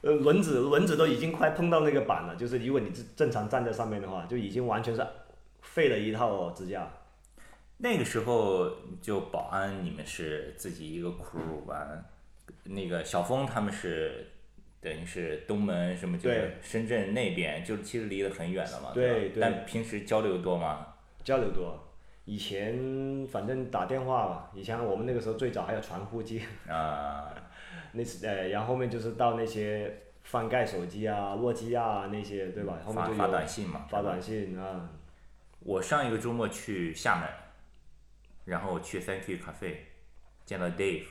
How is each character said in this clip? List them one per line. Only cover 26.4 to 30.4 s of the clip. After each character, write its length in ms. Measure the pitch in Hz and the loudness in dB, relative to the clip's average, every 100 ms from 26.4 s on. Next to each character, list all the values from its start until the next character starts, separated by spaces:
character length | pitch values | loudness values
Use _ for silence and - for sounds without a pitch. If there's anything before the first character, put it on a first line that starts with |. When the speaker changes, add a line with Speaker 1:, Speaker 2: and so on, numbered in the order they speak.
| 110 104 - | -6 -12 -4
Speaker 2:
啊。 640 | 80 78 73 73 71 73 73 | -2 0 -2 -4 -6 -8 -12
Speaker 1:
<laughs> 60 | - - - 170 - 113 | -16 -18 -16 -14 -10 -6
那 60 | |
次， 240 | 120 - 107 | -6 -4 -2
呃， 220 | 98 92 | 0 0
然 120 | 104 | 0
后 60 | 113 | 0
后 80 | 127 | 0
面 140 | 123 | 0
就 100 | 117 | 0
是 140 | 110 | -4
到 220 | 110 120 113 | 2 4 4
那 100 | 110 | 0
些 560 | 110 104 104 101 104 - - | 0 0 -2 -4 -8 -16 -20
翻 260 | - 120 | -4 -2